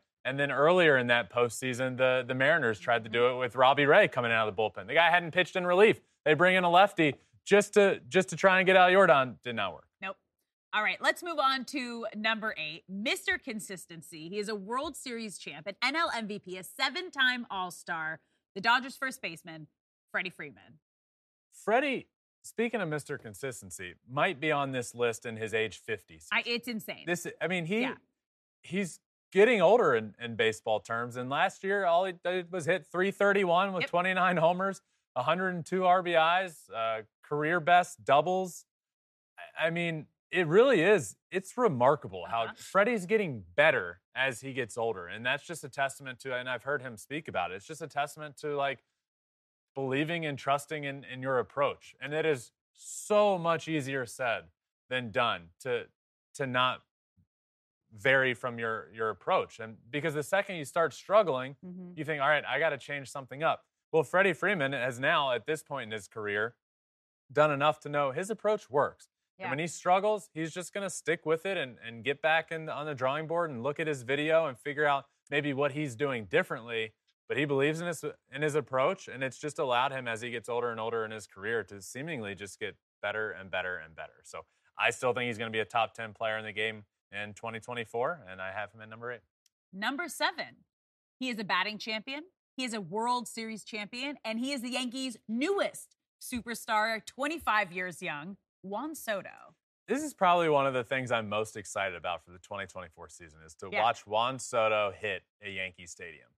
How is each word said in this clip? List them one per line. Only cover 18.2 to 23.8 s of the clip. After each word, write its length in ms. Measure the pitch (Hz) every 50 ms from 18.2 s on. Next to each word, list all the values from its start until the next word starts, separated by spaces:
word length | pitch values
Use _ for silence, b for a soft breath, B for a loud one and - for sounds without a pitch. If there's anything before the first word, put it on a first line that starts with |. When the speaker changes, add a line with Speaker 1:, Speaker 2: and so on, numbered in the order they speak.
| _ _ _ _ _ _ _
Speaker 2:
the 80 | 196
Dodgers 340 | 180 233 240 254 247 269 -
first 280 | - 269 262 - - -
baseman, 420 | 180 165 156 _ 165 160 160 151 _ _ _ _ _ _ _ _ _
Freddie 180 | - 196 180 185
Freeman. 480 | - - 165 143 107 98 90 - - _ _ _ _ _ _ _ _ _ _ _ _ _ _ _
Speaker 1:
Freddie, 580 | _ - - 196 220 254 294 285 254 170 - _ _ _ _ _ _ _ _
speaking 360 | - - - 226 233 247 226
of 100 | 185 160
Mister 280 | 151 147 - - 143
Consistency, 800 | 120 - 113 101 - - 135 113 - 104 92 - -